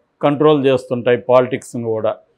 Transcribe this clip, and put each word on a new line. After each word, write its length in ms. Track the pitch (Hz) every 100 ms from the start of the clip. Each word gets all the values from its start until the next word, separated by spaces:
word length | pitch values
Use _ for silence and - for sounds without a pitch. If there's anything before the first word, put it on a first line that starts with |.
| _ _
కంట్రోల్ 440 | 147 135 151 151 135
చేస్తుంటాయి 520 | 127 - 120 117 120
పాలిటిక్స్ని 680 | - 127 123 131 - 123
కూడా 320 | 117 110 107 - _